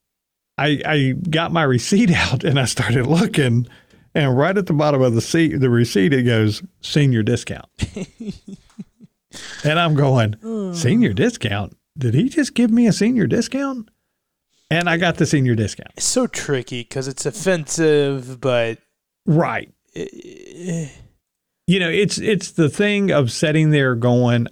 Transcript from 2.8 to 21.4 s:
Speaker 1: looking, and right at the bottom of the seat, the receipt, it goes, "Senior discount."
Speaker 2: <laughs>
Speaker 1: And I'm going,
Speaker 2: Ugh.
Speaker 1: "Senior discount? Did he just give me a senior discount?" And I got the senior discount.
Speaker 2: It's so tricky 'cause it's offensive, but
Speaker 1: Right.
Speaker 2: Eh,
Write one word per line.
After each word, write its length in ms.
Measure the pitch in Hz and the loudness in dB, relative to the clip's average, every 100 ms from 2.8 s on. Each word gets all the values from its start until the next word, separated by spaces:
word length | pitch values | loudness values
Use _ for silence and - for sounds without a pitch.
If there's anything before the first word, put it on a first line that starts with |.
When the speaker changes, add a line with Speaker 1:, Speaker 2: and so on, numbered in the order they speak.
| 120 131 123 | 0 0 2
Speaker 1:
looking, 600 | 160 220 165 127 120 120 - _ _ _ 160 | 2 2 0 2 0 -2 -10 _ _ _ -2
and 220 | 143 127 | 2 2
right 200 | 165 202 | 2 0
at 100 | 185 | 0
the 40 | |
bottom 280 | 147 151 139 | 0 2 4
of 120 | 127 | 2
the 80 | 117 | 2
seat, 360 | - 165 160 143 | 0 2 2 2
the 100 | 131 | 2
receipt, 440 | 120 120 202 185 | 4 2 2 2
it 100 | 135 | 2
goes, 400 | 120 113 107 107 - _ | 2 2 2 -2 -10 _
"Senior 420 | - 156 139 117 | -4 0 2 2
discount." 460 | 110 120 - - - - | 0 -2 -4 -12 -14 -10
Speaker 2:
<laughs> 0 | - 202 - _ 214 - - 196 _ - - _ 220 _ _ - - - | -8 -8 -12 _ -14 -14 -18 -20 _ -20 -20 _ -20 _ _ -20 -18 -6
Speaker 1:
And 160 | 147 160 | -2 0
I'm 160 | 170 147 | 2 2
going, 400 | 139 131 110 107 | 4 4 2 -2
Speaker 2:
Ugh. 320 | 226 220 190 175 | -8 -6 -6 -2
Speaker 1:
"Senior 380 | 131 226 202 | 0 2 2
discount? 640 | 98 226 - 107 101 101 - _ - | 2 -2 -2 -4 -4 -6 -12 _ -4
Did 160 | 123 | 0
he 160 | 127 254 | 2 0
just 240 | 320 269 | 0 -2
give 180 | - 240 | 0 2
me 160 | 226 233 | 4 2
a 60 | |
senior 340 | - 214 254 131 | 2 0 2 2
discount?" 600 | 202 233 269 277 254 214 _ _ _ _ _ _ _ _ | 0 -2 -4 -6 -8 -12 _ _ _ _ _ _ _ _
And 200 | 165 175 | -2 0
I 80 | 165 | 0
got 200 | 175 - | 0 0
the 80 | 151 | 0
senior 300 | 147 127 113 | 2 2 0
discount. 360 | 101 - - - | -2 -6 -18 -8
Speaker 2:
It's 80 | - | -2
so 220 | 247 240 | 0 -2
tricky 560 | - - 131 - 123 | -4 -4 -4 -4 -12
'cause 240 | 117 135 135 | -8 -8 -8
it's 180 | 131 151 | -8 -8
offensive, 1120 | 196 185 175 143 165 156 147 139 135 123 123 | -4 -2 -2 -4 0 2 4 2 -2 -8 -6
but 380 | 131 120 113 110 _ _ _ _ - | -2 0 -2 -6 _ _ _ _ 0
Speaker 1:
Right. 460 | 156 135 110 - _ _ - | 2 2 -4 -10 _ _ -12
Speaker 2:
Eh, 920 | - - - - - 160 185 165 143 - - _ _ _ | -12 -14 -20 -20 -20 -14 -8 -8 -10 -16 -20 _ _ _